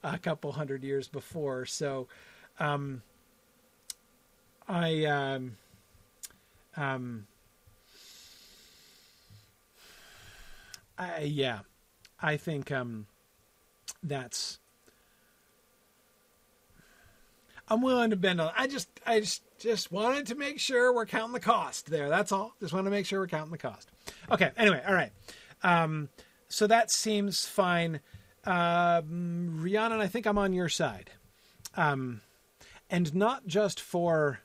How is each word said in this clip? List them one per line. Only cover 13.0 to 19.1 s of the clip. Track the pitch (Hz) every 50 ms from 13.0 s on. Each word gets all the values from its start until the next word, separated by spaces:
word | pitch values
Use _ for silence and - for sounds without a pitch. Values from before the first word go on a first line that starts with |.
| 104 - _ _ _ _ _ _ _ _ _ _ _ _ _ _ _ - - _
that's, | - 147 143 135 127 117 - - - - - - _ _ _ _ _ - _ _ _ _ _ _ _ _ _ _ _ _ _ _ _ _ _ _ _ _ _ _ _ _ _ _ _ _ _ _ _ _ _ _ _ _ _ - _ _ _ _ - - _ _ - _ _ _ _ _ - - - -
I'm | 220 226
willing | 254 262 254 247 233 226
to | 214
bend | 190 175 196 180 170
on, | 160 160 170
I | 220 254
just, | 269 285 254 - _ _ - -
I | -